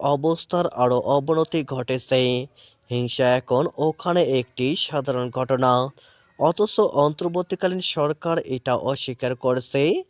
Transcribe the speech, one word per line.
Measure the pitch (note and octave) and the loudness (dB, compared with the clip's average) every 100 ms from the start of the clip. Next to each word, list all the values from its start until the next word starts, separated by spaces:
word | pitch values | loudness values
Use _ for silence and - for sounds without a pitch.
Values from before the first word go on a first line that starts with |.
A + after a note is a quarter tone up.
অবস্থার | C#3+ C#3+ D#3 E3 - F3 F3 | 0 0 0 -2 -2 -2 -2
আরও | - B2 B2 | 0 2 2
অবনতি | - C#3+ C#3 D#3+ D#3 E3 | 2 0 2 0 0 -2
ঘটেছে। | C3+ C3 B2 B2+ - C3 B2+ B2 C3+ _ - _ - | -4 -6 -4 -4 0 2 2 0 -4 _ -20 _ -6
হিংসা | B2 B2 - B2+ B2+ | -4 -2 0 2 2
এখন | - B2+ E3 - | 2 0 0 0
ওখানে | D#3 D#3 F3+ F3 | -2 -2 -2 0
একটি | C#3 C3 A#2+ - B2+ D#3+ | 2 0 -2 -2 -2 -2
সাধারণ | - D3+ C#3 B2+ B2 | -4 -4 -2 -2 -4
ঘটনা, | C3 B2 C3 B2+ B2 C3 - _ _ _ - | -4 -2 2 4 4 0 -6 _ _ _ -2
অথচ | D3 F3 G#3+ - | 0 2 0 2
অন্তর্বর্তীকালীন | G3+ - D3 D3+ F3 F3+ F3+ F#3 F#3 F#3 | 2 4 2 2 -4 -4 -4 -2 -2 -2
সরকার | - - D3 D#3 E3+ E3 | -4 -2 -2 -2 -2 -2
এটা | - C3 C3 | -2 -4 -2
অস্বীকার | B2 A#2 C#3 - B2 B2 B2 | -2 0 -4 -6 -6 -6 -2
করেছে, | B2+ B2+ - C#3 D3 E4+ F#4 | 0 -2 -2 0 2 0 -4